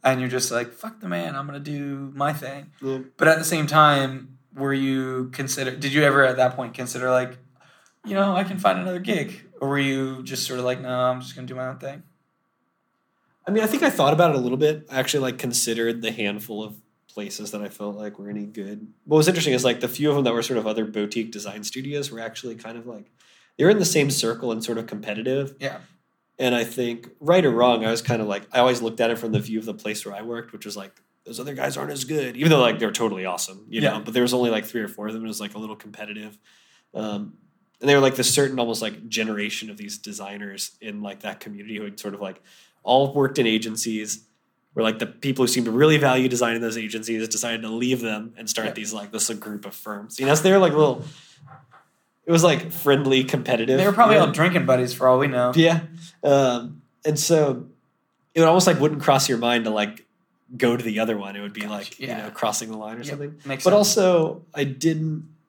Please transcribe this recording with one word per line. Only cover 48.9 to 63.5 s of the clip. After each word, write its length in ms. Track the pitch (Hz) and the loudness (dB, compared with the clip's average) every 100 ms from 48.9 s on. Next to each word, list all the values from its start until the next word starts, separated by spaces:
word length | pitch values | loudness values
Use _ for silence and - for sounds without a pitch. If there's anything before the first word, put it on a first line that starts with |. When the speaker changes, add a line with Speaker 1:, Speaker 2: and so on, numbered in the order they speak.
Speaker 2:
like, 220 | 107 101 | -10 -10
this 160 | 110 104 110 | -6 -4 -6
group 300 | 104 104 101 | -10 -12 -12
of 80 | |
firms. 460 | - - 104 107 - | -14 -12 -12 -12 -4
You 60 | 135 | 2
know, 100 | 156 | 4
so 80 | |
they 80 | 190 | 6
were, 60 | 196 | 6
like, 140 | 180 | 6
little 320 | 147 151 123 - - _ _ - - _ - _ _ _ _ - | 6 4 2 -8 -16 _ _ -20 -20 _ -20 _ _ _ _ 2
it 60 | |
was, 120 | 170 | 6
like, 280 | 175 147 - | 6 4 -2
friendly, 520 | - 143 139 139 135 | -2 4 4 6 2
competitive, 540 | 131 139 120 120 117 131 | 2 -2 0 0 2 4
Speaker 1:
They 80 | 196 | 4
were 80 | |
probably 220 | 202 226 214 | 6 8 8
Speaker 2:
you 60 | |
Speaker 1:
all 60 | 160 | 6
Speaker 2:
know? 60 | |
Speaker 1:
drinking 320 | 147 170 175 127 | 4 2 2 2
buddies 280 | 127 123 | 2 2
for 140 | - 131 | 2 4
all 120 | 127 | 6
we 80 | 143 | 4
know. 240 | 127 123 123 | 2 2 6
Speaker 2:
Yeah. 260 | 160 165 165 - - _ | 6 4 -2 -16 -20 _
Um, 580 | 143 139 135 120 120 - _ _ 156 | 4 6 4 0 -6 -16 _ _ -4
and 140 | 147 | -2
so 480 | - 165 147 123 123 _ _ _ _ _ _ | 2 4 4 0 -8 _ _ _ _ _ _
it 80 | - | 4
almost, 260 | 165 175 180 | 6 8 6
like, 120 | 156 | 4
wouldn't 220 | 151 151 | 2 2
cross 280 | 139 139 143 | 2 4 4
your 80 | 117 | 0
mind 280 | 120 120 113 | 2 0 0
to, 40 | |
like, 360 | 107 104 110 _ _ _ _ _ 123 | -2 -2 -6 _ _ _ _ _ 0
go 180 | 123 120 | 0 2
to 60 | |
the 160 | 117 107 | -2 -2
other 180 | 113 107 | -2 -2
one. 180 | 98 101 | -6 -12
It 60 | |
would 120 | 101 | -12
be 80 | 104 | -10
Speaker 1:
Gotcha. 120 | 104 | -10
Speaker 2:
like, 260 | 104 98 - | -10 -12 -12
you 80 | 131 | -10
Speaker 1:
Yeah. 160 | 110 | -10
Speaker 2:
know, 80 | 107 | -10
crossing 400 | - 110 104 113 | -4 -2 -2 -6
the 60 | 110 | -10
line 180 | 107 117 | -12 -12
or 40 | |
Speaker 1:
Yep. 80 | 139 | -10
Speaker 2:
something. 280 | 143 143 - | -10 -10 -12
Speaker 1:
Makes 180 | 139 | -10